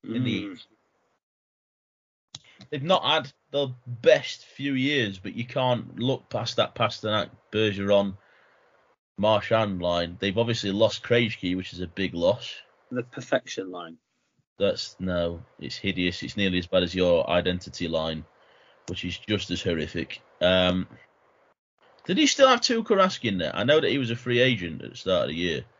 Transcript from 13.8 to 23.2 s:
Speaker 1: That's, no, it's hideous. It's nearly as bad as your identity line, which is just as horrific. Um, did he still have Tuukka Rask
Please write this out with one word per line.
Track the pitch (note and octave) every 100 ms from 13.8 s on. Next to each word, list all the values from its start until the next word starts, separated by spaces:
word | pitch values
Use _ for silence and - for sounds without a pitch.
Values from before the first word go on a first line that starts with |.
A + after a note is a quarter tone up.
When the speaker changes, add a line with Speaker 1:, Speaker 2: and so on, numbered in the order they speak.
| E2 E2 _ _ _ _ _ _
Speaker 1:
That's, | G2 - - -
no, | F#2 F2 E2+ E2+ - -
it's | - -
hideous. | G2+ F#2 F2+ F2
It's | - -
nearly | F#2+ F2+
as | F2
bad | F#2
as | F2 F2+
your | F2 E2+ -
identity | F2 F2+ F2+ - - E2+
line, | D#2+ D#2+ D#2+ D2+ _ _ _ _ _ -
which | E2+ F2+
is | F2
just | - G#2+ -
as | E2+
horrific. | - E2 D2+ E2+ - - _ _
Um, | F2+ F#2 F#2 F#2 - - _ _ _ _ _ _ _ _ _ _ -
did | D4+
he | D4
still | - C4
have | A#3+
Tuukka | - A3+ A3 G3
Rask | F#3+ -